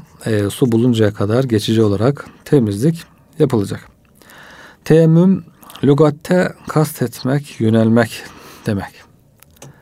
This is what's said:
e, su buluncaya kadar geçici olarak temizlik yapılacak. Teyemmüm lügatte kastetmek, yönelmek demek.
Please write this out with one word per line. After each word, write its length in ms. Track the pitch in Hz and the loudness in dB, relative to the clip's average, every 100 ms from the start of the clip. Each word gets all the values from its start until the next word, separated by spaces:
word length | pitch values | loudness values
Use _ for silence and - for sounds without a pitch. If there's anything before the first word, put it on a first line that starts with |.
| - - - | -8 -14 -6
e, 240 | 107 101 | -4 -4
su 220 | - 131 | -2 0
buluncaya 420 | 113 127 113 107 | 2 0 2 0
kadar 300 | 107 101 120 | 0 -2 -2
geçici 380 | 135 110 - 113 | 0 -2 0 0
olarak 440 | 110 98 117 139 - - | 0 0 0 -2 -8 -20
temizlik 600 | - 147 107 101 143 165 - _ _ - | -2 0 0 -2 -2 -2 -8 _ _ -2
yapılacak. 500 | 151 120 98 - - _ _ _ _ - - - - - | 0 0 -2 -8 -14 _ _ _ _ -20 -20 -20 -20 -8
Teyemmüm 600 | - 156 160 160 185 190 - _ - - | 2 4 6 4 4 2 -4 _ -20 -2
lügatte 720 | 127 139 156 147 - 180 185 - - | 2 4 2 0 -2 -2 -2 -6 -6
kastetmek, 920 | 156 156 - 123 - 127 143 143 - | -2 -2 -4 -8 -6 -4 -4 -6 -4
yönelmek 640 | 113 113 113 117 110 - - - - - - | 0 2 2 2 0 -4 -18 -20 -20 -12 -6
demek. 260 | 101 95 - - _ _ _ _ _ - - | -6 -8 -16 -20 _ _ _ _ _ -20 -20